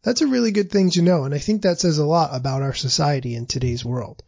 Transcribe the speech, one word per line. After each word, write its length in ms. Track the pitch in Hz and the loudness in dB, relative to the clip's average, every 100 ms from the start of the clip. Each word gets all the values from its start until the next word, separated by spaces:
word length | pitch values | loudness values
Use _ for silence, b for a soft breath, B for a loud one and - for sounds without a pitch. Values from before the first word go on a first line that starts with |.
That's 180 | 220 247 | -2 0
a 60 | 302 | 2
really 240 | 254 233 | 2 2
good 200 | 208 196 | 0 0
thing 180 | 202 185 | 2 2
to 100 | 170 | 4
know, 220 | 170 170 | 4 4
and 100 | 139 | 0
I 60 | 143 | -4
think 220 | - 214 | -2 0
that 180 | 196 170 | 0 2
says 180 | 175 151 | 0 2
a 60 | |
lot 300 | 147 170 156 | 2 2 2
about 260 | 131 131 135 | -2 -4 -2
our 140 | 139 | -4
society 580 | - 135 - 147 139 123 | -4 -2 0 0 0 -4
in 120 | 117 | -8
today's 400 | 117 131 127 120 | -6 -4 -2 -4
world. 360 | 120 127 104 - | -4 -6 -8 -14